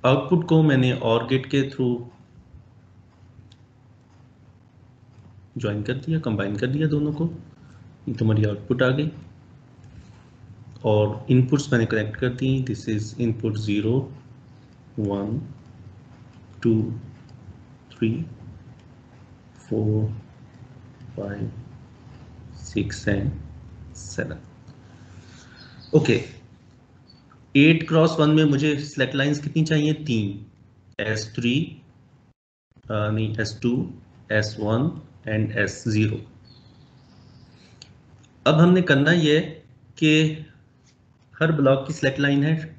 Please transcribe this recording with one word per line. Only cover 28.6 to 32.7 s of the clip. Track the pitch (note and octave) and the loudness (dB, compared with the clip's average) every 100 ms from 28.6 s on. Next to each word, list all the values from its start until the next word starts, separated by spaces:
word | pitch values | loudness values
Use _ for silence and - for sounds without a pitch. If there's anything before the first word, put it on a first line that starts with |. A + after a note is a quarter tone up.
| D3+ C#3+ | 0 -2
select | D3 - - C#3 | -4 -4 -2 0
lines | C#3+ C#3+ | -2 -2
कितनी | C#3+ E3 | -2 -2
चाहिए? | D#3 D#3 D3+ D#3 | 2 2 2 -2
तीन, | C#3 A2+ G2+ G2+ - _ - _ _ - | -2 -2 -2 -8 -16 _ -20 _ _ -8
एस | G#2+ A2 - - | -4 -4 -6 -4
थ्री, | A#2+ A#2+ - - - - _ _ _ _ _ _ _ | 0 0 -4 -10 -20 -20 _ _ _ _ _ _ _